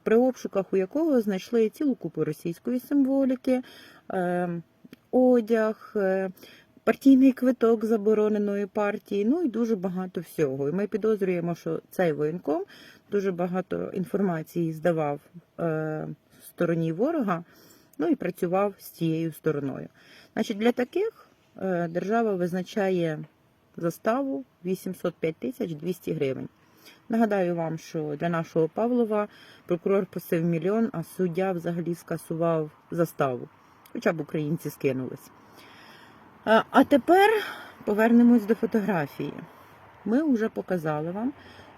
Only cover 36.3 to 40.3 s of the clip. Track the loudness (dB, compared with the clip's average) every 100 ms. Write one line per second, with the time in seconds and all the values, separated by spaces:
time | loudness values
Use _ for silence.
36.3 | -8 4 4 6 4 6 4 6 6 6
37.3 | 4 -2 -10 -18 -8 -2 2 6 8 8
38.3 | 6 4 0 0 0 0 -2 -4 -6 -8
39.3 | -10 -16 -20 -20 -20 -20 -12 -2 0 2